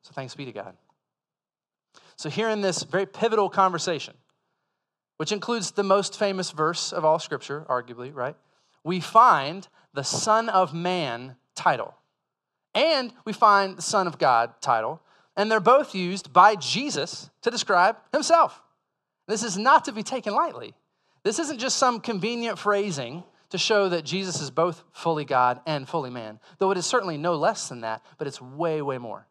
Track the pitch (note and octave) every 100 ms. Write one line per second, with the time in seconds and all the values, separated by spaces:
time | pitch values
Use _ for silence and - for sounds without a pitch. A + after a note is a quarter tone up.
0 | - - C3 - C3+ G#2+ F#2+ F#2 _ _
1 | _ _ _ _ _ _ _ _ _ _
2 | _ _ D#3 D3 A3+ G#3+ G3 E3 - F3
3 | F#3+ - A3+ G#3+ G3 - F#3+ E3+ - E3
4 | - - _ _ _ _ _ _ _ _
5 | _ _ D3+ G#3 - A#3 F#3 - G3 G3
6 | G3 - G#3 F#3+ F3+ D#3 D#3 E3+ - F3
7 | D#3 D#3+ - C#3+ - C#3+ D#3+ B2+ A#2+ A#2+
8 | B2 D3 B2+ - _ _ _ _ D3+ F#3
9 | D#3+ A3 B3 E3 C3+ F#3 F#3 _ _ C#3
10 | C3+ - - G#3+ A3+ G3 F3+ D#3+ F3 F#3
11 | D3 A#2 B2+ C3 _ - F3+ C3 - -
12 | _ _ _ _ _ _ _ - D4+ D4+
13 | B3 - - G#3+ A3 G3+ G3 F#3 E3 G#3+
14 | F3+ C3+ D3 A#2+ A#2+ _ - A#2 A2 D#3+
15 | _ _ _ - G#3 A3 G3+ C4 D4 G3
16 | F3+ F#3+ - C#3 G3+ A3 C3 G3+ C#4+ E3+
17 | C#3 - - _ - A#3 - F#3 F#3 A3+
18 | _ C#4+ D4 E4 D#4 - _ _ _ _
19 | _ _ - G#3 A#3 F#3 A3+ D4+ D4 G#3+
20 | G#3+ C4 A3+ G#3 E4 - A2 - _ _
21 | _ _ F#3+ A3+ D#4+ C#4 B3+ - B3+ A#3
22 | - G#3+ G3 A#3 A#3 F#3+ G3+ G3+ G#3 D3+
23 | A#2+ D#3 - _ _ F#3 - G#3+ G3 F3
24 | D3+ F3 F#3+ D3+ D3 B2 F3 D#3+ _ -
25 | E3+ D#3 C#3 C3+ B2 B2 D#3+ D3+ C3+ E3+
26 | C3 B2 A2 A2 _ _ F#3+ F#3+ E3 B3+
27 | G3 D3+ E3 E3 E3 G#3+ - B2 A2+ A2
28 | _ _ D3 C3+ B2+ C#3 E3+ D#3 C#3+ C3
29 | A#2+ G2+ G#2